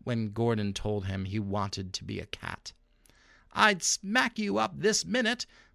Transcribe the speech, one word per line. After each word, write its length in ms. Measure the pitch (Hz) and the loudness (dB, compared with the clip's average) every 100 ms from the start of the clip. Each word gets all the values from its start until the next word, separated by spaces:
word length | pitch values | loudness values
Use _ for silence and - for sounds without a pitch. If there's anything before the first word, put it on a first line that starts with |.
when 280 | - 117 110 | -2 -2 0
Gordon 400 | 110 117 110 101 | 2 2 2 0
told 340 | 98 107 104 95 | -2 0 0 0
him 200 | 95 95 | -2 -2
he 120 | 107 | -2
wanted 540 | 98 101 98 98 95 | 0 0 -2 -4 -8
to 120 | - | -8
be 140 | - 101 | -6 -8
a 80 | - | -8
cat. 460 | - 50 - - - _ _ _ _ - - - | -8 -8 -10 -12 -20 _ _ _ _ -20 -20 -6
"I'd 300 | - 208 185 | 4 4 4
smack 560 | - - 190 254 262 - | 0 -2 0 0 0 0
you 200 | 202 202 | 0 2
up 140 | 214 143 | 0 2
this 260 | 185 170 | 2 2
minute, 420 | 165 247 226 240 - - - | 0 0 0 -2 -6 -16 -20